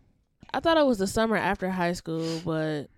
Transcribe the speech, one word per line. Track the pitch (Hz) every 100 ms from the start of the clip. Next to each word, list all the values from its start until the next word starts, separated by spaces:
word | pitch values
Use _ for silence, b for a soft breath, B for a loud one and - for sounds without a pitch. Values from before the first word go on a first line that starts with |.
| _ _ _ _ -
I | -
thought | 339 320
it | 285
was | 226
the | 196
summer | 226 226 208
after | 156 202 185
high | 185 175
school, | 180 - 160 165 165 170
but | 160 156 151 -